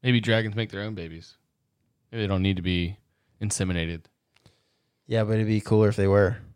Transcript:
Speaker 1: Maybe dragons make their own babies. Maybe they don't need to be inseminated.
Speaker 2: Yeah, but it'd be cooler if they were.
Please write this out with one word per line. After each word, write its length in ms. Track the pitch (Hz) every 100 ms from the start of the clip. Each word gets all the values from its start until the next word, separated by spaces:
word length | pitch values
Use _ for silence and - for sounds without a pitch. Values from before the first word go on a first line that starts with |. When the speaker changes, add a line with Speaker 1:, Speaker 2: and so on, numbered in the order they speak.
Speaker 1:
Maybe 160 | 127 123
dragons 360 | 113 113 110 104
make 140 | 113
their 120 | 98
own 140 | 104 104
babies. 420 | 82 80 80 _ _ _ _ _ _ _ _
Maybe 100 | 117
they 40 | 104
don't 140 | 95
need 120 | 95 92
to 60 |
be 340 | 90 90 87 98 _ _ _ _
inseminated. 640 | 104 - 92 87 82 82 - _ _ _ _ _ _ _ _ _ _
Speaker 2:
Yeah, 160 | 113
but 100 | 107
it'd 140 | 110 110
be 120 | 110
cooler 300 | - 110 107
if 60 | 101
they 120 | 98
were. 300 | 98 98 117 -